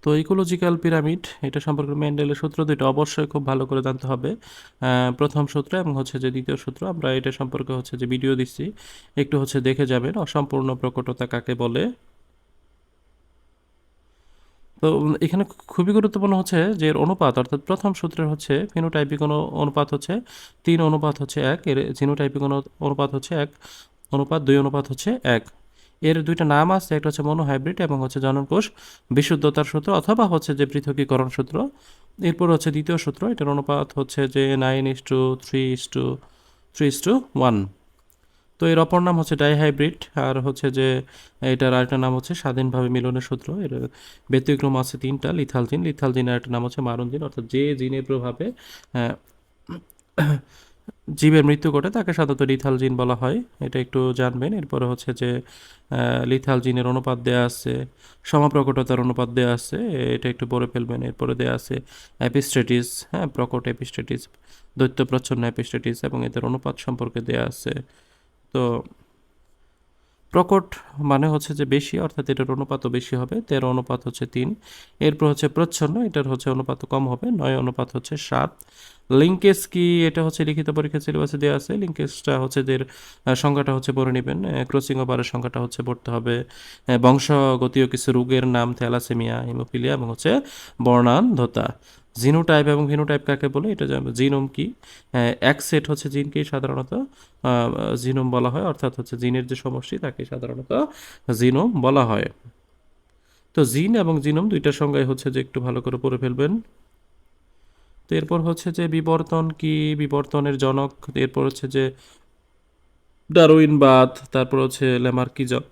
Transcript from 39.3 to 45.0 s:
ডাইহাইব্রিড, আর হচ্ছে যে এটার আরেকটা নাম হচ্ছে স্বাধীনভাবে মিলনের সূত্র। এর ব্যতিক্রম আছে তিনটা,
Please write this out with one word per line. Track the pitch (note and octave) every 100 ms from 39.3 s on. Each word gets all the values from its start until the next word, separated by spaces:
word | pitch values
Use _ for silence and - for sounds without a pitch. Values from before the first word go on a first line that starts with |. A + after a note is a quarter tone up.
| D3
ডাইহাইব্রিড, | D3 D3 D3+ C#3 D3+ - - -
আর | C3 C3
হচ্ছে | B2+ C3+ C#3
যে | C3 C3 C3 C3 - - _
এটার | C3 B2+ C3
আরেকটা | B2+ B2 C3+
নাম | C3 B2+
হচ্ছে | B2+ F3
স্বাধীনভাবে | C#3 B2+ C3 B2+ B2
মিলনের | B2+ B2 B2+
সূত্র। | B2+ B2+ - E3+
এর | F3 B2+ B2 - - - _
ব্যতিক্রম | C3 C3 C#3 C#3 C3
আছে | C3
তিনটা, | B2+